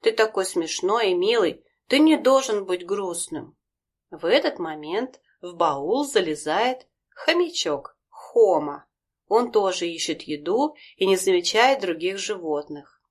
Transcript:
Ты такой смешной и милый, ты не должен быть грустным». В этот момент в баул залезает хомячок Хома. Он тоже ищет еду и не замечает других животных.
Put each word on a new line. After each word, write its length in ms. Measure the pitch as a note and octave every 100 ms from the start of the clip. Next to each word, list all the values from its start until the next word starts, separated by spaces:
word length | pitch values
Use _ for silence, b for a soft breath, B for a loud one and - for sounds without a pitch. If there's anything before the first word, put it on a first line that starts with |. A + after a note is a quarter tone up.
Ты 100 | -
такой 320 | A3 A3 G#3
смешной 680 | F#3+ - E3 - F3+ A3 G#3+
и 40 |
милый, 500 | F3+ F#3+ A#3 F3+ - _ _ _
ты 100 | C4+
не 180 | D#4 D4+
должен 480 | B3+ C4 C4 G#3
быть 220 | F#3+ F3+ F3
грустным». 680 | G3+ F#3+ E3+ - D#3 - _ _ _ _ _ _
В 120 | E3
этот 360 | E3 C4 D#4+ C#4+
момент 600 | E3 D#3 D3+ F#3 B3+ - _ _
в 160 | F3 F3
баул 480 | E3+ C#3 C#3+ -
залезает 840 | F3+ G#3+ F3+ D3+ D3+ E3 A#3+ B3+ _ _ _
хомячок 840 | - - E4+ F4 - - D3 - _ _
Хома. 760 | - - - G#3 E3 D3 C#3+ _ _ _ _ _
Он 240 | A3 A#3+
тоже 380 | A3 F#3+ F3 E3+
ищет 340 | E3 - -
еду 540 | - D3+ D3+ G#3+ D4 B B B
и 100 | F#3+
не 100 | F#3
замечает 640 | - F4 F4 G#3+ B3 C4+
других 380 | F#3+ D#3+ F3 G3
животных. 840 | F#3+ G3+ E3+ D3 D3 D3 C#3+ _ _